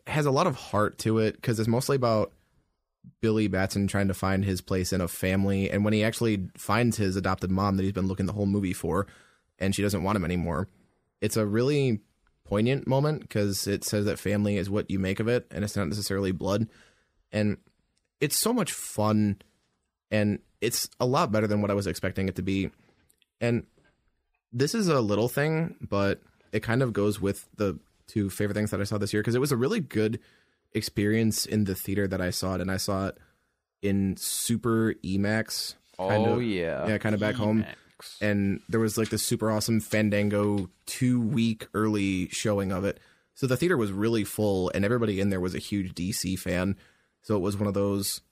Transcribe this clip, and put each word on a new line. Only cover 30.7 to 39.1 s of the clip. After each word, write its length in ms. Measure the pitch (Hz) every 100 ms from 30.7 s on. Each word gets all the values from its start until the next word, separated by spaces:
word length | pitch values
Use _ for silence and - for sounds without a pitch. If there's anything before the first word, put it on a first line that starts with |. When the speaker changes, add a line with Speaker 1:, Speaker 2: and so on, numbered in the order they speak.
Speaker 1:
experience 720 | 110 - - 104 113 110 107
in 200 | - 107
the 100 | 98
theater 320 | 92 - 98 98
that 140 | 92
I 100 | 90
saw 240 | - 95
it, 60 | 92
and 100 | 92
I 60 | 95
saw 320 | - 95 95
it 100 | - - _ _ _ _ _
in 340 | 101 98 98 90
Super 800 | - - - 113 120 113 110 -
emax. 680 | 95 98 101 110 110 - - - _ -
Kind 280 | 95 107 113
Speaker 2:
Oh, 80 |
Speaker 1:
of, 80 | 120
Speaker 2:
yeah. 440 | 117 92 82 69 104
Speaker 1:
yeah, 120 | 104
kind 160 | 110
of 60 | 104
back 140 | 107
home. 300 | 104 104 110
Speaker 3:
emax. 580 | - - _ _ - -
Speaker 1:
And 400 | 104 101 98 95 -
there 120 | 113
was, 160 | 110 113
like, 120 |
this 140 | 110